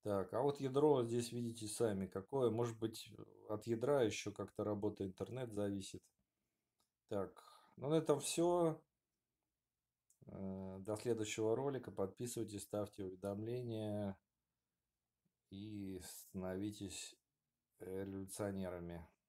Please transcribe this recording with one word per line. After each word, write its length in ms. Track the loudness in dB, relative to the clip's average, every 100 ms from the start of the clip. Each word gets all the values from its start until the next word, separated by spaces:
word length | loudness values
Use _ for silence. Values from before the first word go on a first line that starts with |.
| 2
Так, 280 | 0 2
а 80 | 2
вот 180 | 2 2
ядро 420 | 2 6 8 8 6
здесь 260 | 2 0
видите 340 | -2 -4 -4 -6
сами 420 | 2 4 4 0
какое. 440 | -4 -2 4 4
Может 260 | 4 0 0
быть, 320 | -4 -4 -14 -16 -18 -16 -6
от 180 | -6 -2
ядра 340 | 0 4 6
ещё 300 | 4 2 -4
как-то 320 | -6 -8 -2 0
работа 400 | 2 0 0 -6
интернет 480 | -4 -6 -4 -4
зависит. 480 | -2 0 -2 -6 -12 _ _ _ _ _ _ _ _ _ _ _
Так, 320 | -2 -2 -8 -20 -20 -20 -6
ну 120 | 2
на 60 | 2
этом 240 | 6 2
всё. 640 | 4 4 4 6 4 2 _ _ _ _ _ _ _ _ _ _ _ _ _ _ -14
Э, 500 | -8 -6 -6 -8 -8
до 160 | -4 -2
следующего 600 | 0 0 0 0 2 2
ролика. 360 | 2 -2 -6
Подписывайтесь, 720 | -4 -4 -2 -6 -4 -4 -6
ставьте 400 | -4 -2 -2 -4 -8
уведомления. 1120 | -4 -4 -2 -2 -4 -2 -2 -2 -2 -2 -6 _ _ _ _ _ _ _ _ _ _ _ _ _
И 480 | -10 -8 -6 -4 -6
становитесь 1120 | -8 -14 -10 -6 -2 0 -2 -2 -6 -6 -10 -14 _ _ _ _ _ _
революционерами. 1300 | -6 -4 -4 -4 -6 -2 -2 0 -4 -4 -6 -8 -12 _